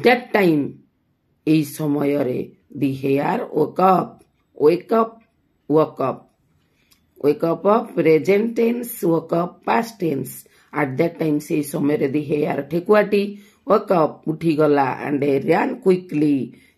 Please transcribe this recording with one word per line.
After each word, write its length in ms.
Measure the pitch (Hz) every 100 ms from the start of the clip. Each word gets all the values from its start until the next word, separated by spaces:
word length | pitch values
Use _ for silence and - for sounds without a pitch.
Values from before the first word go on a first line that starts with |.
ଦ୍ୟାଟ୍ 320 | 233 240 233
ଟାଇମ୍, 300 | 214 185 151 135 - _ _ _ _ _ _ 151
ଏଇ 160 | 156
ସମୟରେ, 760 | 135 - 151 147 143 143 127 120 - - _ 135
ଦି 120 | 135
ହେୟାର 460 | 135 135 139 151 214 - -
ୱୋକ୍ 260 | 139 -
ଅପ୍, 300 | 185 185 - - _ _ _ -
ୱେକ୍ 360 | 147 175 -
ଅପ୍, 220 | 226 226 - _ _ _ _ -
ୱୋକ୍ 320 | 151 147 -
ଅପ୍, 200 | 131 - _ _ _ _ _ _ _ _ _ _ 147
ୱେକ୍ 200 | 147 165
ଅପ୍ 220 | 165 196
ଅଫ୍ 200 | 226 233
ପ୍ରେଜେଣ୍ଟ 600 | - 160 160 139 202 233 233
ଟେନ୍ସ, 500 | 233 240 240 - 170
ୱୋକ୍ 280 | 165 -
ଅପ୍ 300 | 170 175 - -
ପାଷ୍ଟ 340 | 226 - -
ଟେନ୍ସ। 300 | 165 135 135 - - _ _
ଆଟ୍ 220 | 147 143 131
ଦ୍ୟାଟ୍ 220 | 165 -
ଟାଇମ୍, 200 | 160 147
ସେଇ 240 | - 156
ସମୟରେ 440 | 147 156 143 151 143
ଦି 140 | 147
ହେୟାର, 400 | 147 151 147 143
ଠେକୁଆଟି, 600 | 139 170 175 214 202 202 202 - - _ -
ୱୋକ୍ 240 | 208 -
ଅପ୍, 240 | 180 147 - -
ଉଠିଗଲା, 600 | 156 165 147 151 143 131 - 123
ଆଣ୍ଡ 180 | 143
ରାନ୍ 520 | 143 139 139 180 269 254
କୁଇକଲି, 600 | 190 180 180 151 151 139 120 - _